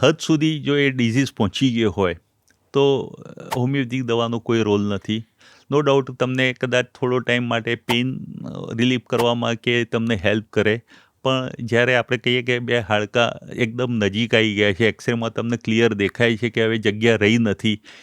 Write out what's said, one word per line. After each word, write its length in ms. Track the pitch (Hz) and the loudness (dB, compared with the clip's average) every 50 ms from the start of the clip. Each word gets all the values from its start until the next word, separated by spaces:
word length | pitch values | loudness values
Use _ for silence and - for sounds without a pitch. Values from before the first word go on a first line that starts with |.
હદ 140 | 127 139 160 - | 2 2 2 2
સુધી 400 | - - 160 151 151 156 160 147 | 0 -2 0 2 2 -2 -2 -2
જો 160 | 127 135 143 | -4 -2 0
એ 140 | 143 143 139 | 0 0 0
ડિઝીઝ 420 | 131 131 120 113 110 135 139 123 | 0 0 0 0 2 0 0 -2
પહોંચી 420 | - - 113 95 - - 139 131 117 | -2 -2 -2 -2 0 0 0 2 2
ગયો 160 | 117 113 104 | 2 0 0
હોય, 260 | 90 101 98 87 82 - _ _ _ _ _ _ _ _ _ _ | 2 0 0 -2 -2 -6 _ _ _ _ _ _ _ _ _ _
તો, 280 | - 139 139 139 139 123 | 0 2 2 2 2 0
અ, 480 | - - - - - - - - - - - | -4 -8 -12 -18 -20 -20 -18 -18 -12 -8 -4
હોમિયોપેથિક 480 | 131 123 131 139 139 131 117 123 131 127 | -2 -2 0 0 -2 -2 -2 -4 -4 -2
દવાનો 340 | 117 117 117 117 117 117 117 | 0 0 0 0 0 -2 -4
કોઈ 220 | - - 117 113 | -2 0 0 2
રોલ 340 | 110 104 104 104 101 104 101 | 2 2 2 2 2 -2 -4
નથી. 300 | 95 - - 107 110 113 _ _ _ - - - _ _ _ | -6 -4 -4 -6 -6 -6 _ _ _ -20 -20 -20 _ _ _
No 60 | 131 147 | 0 2
doubt 380 | 151 139 139 139 131 135 127 - | 4 4 2 2 0 -2 -4 -4
તમને 340 | 127 127 127 131 131 127 | -2 -2 0 0 0 -2
કદાચ 340 | 123 - - 127 123 123 123 | -2 -4 -4 -2 0 -2 -2
થોડો 320 | - _ - 131 123 123 127 | -2 _ -6 -2 -2 -2 -2
ટાઇમ 260 | 117 - 120 123 123 | 0 0 -2 -2 0
માટે 300 | 117 117 117 110 117 117 | -2 -2 -2 -2 -4 -6
પેઇન, 420 | 117 _ - 120 120 123 131 131 - | -6 _ -2 0 0 0 -2 -4 -8
અ, 560 | - - - - - - - - - - - | -12 -12 -14 -14 -14 -12 -12 -12 -10 -8 -2
રિલીફ 260 | 113 120 127 127 123 - _ | 0 0 2 0 0 -2 _
કરવામાં 440 | - 113 120 120 120 120 117 117 117 | -2 0 2 2 2 0 -2 -2 -4
કે 300 | 110 - 123 120 120 117 | -2 -2 0 0 0 0
તમને 300 | - - 117 113 117 117 | 0 -2 -2 0 -2 -2
હેલ્પ 320 | 92 85 104 107 110 107 _ | 0 2 2 0 0 -2 _
કરે, 300 | - 110 101 107 107 120 - _ - - _ _ _ _ | 0 0 2 2 0 -2 -4 _ -20 -20 _ _ _ _
પણ 280 | - 131 131 131 127 127 - - | -2 -2 -2 -2 -4 -6 -10 -10
જ્યારે 360 | 123 110 117 117 123 120 127 | -6 0 2 2 4 4 2
આપણે 220 | 120 117 - 127 117 | 0 0 0 -4 -2
કહીએ 240 | - 127 123 127 | 0 -2 -2 0
કે 160 | 120 127 123 120 | 0 -2 -4 -2
બે 200 | 120 117 120 120 | -2 -2 -2 -2
હાડકાં 760 | 107 - 107 104 107 104 - 120 120 113 - - - - | 0 0 0 0 0 0 0 0 0 0 -2 -8 -14 -12
એકદમ 400 | - - 123 113 113 123 127 123 | -4 -4 -4 -4 -2 -4 -4 -2
નજીક 420 | 120 113 104 98 95 110 120 110 - | 0 0 0 0 0 -2 -2 2 2
આવી 200 | 110 110 110 101 | 2 2 2 2
ગયા 180 | 101 104 104 | 2 2 2
છે, 160 | 95 - 117 107 | 2 2 0 0
એક્સરેમાં 440 | 98 - - - 120 117 113 113 | 0 -2 -4 -4 -4 -2 -4 -6
તમને 240 | - - 113 117 120 | -6 -6 -4 -4 -4
ક્લિયર 380 | 113 - - 110 110 117 117 110 | -4 -2 0 2 4 4 4 2
દેખાય 420 | 101 101 92 - - 120 117 117 | 2 0 -2 0 0 0 0 2
છે 140 | 101 123 117 | 0 -4 -4
કે 140 | - 117 113 | 0 0 0
હવે 140 | 110 113 113 | 0 0 0
જગ્યા 380 | 104 110 101 107 110 117 113 | 0 -2 -2 2 2 2 4
રહી 220 | 104 104 104 113 117 | 4 4 4 4 4
નથી, 440 | 113 107 98 - - 110 104 101 _ - - - | 2 0 -2 -2 -2 -2 -2 -4 _ -20 -20 -20